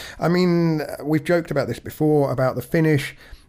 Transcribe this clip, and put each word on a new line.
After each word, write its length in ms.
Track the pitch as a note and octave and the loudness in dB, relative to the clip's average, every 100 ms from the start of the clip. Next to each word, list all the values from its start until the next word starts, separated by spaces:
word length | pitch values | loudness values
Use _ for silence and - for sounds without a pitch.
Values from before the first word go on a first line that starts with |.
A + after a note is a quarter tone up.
| - - | -14 -4
I 100 | D#3+ | 0
mean, 520 | F3+ F3+ E3+ E3 D#3 - - | 2 2 2 2 0 -4 -8
we've 220 | C#3 D#3 | -2 -2
joked 260 | C#3+ E3 C3+ | 2 0 0
about 180 | C#3+ A#2 | -2 -2
this 120 | - | -6
before, 520 | - - D#3 D3+ C3+ | -10 -2 2 2 2
about 220 | B2+ B2+ | 0 0
the 80 | B2 | -2
finish. 520 | - E3+ D#3 D3 - - - - | -2 2 4 2 0 -10 -20 -20